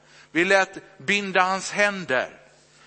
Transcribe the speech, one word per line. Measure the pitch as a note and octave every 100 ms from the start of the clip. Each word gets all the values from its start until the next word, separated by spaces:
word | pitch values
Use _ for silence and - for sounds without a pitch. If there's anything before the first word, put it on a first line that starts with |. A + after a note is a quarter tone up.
| _ - -
Vi | D#3
lät | F3+ G3 F#3 D#3 - -
binda | C3+ G3+ G3+ F#3
hans | F#3 F#3+ -
händer, | F3+ G#3 G3 E3 B2+ F2 - - _ _ _